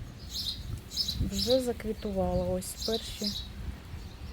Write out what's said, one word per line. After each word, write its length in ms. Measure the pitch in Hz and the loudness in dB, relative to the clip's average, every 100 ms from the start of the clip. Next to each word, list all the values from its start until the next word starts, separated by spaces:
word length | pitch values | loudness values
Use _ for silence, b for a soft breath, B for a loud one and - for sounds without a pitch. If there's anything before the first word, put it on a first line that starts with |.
| - - - - - - - - - - - - - | -8 -10 -8 -4 -4 -4 -4 -6 -4 -2 0 2 2
Вже 300 | 196 202 262 | 2 6 6
заквітувала 840 | 247 226 214 214 214 190 180 180 180 | 6 0 0 -2 0 2 4 4 4
ось 400 | 185 - - - | 2 0 -4 0
перші 460 | 226 - - 208 202 - - - - - - - - - | 0 0 -4 -2 -2 -4 -6 -6 -6 -8 -8 -8 -8 -8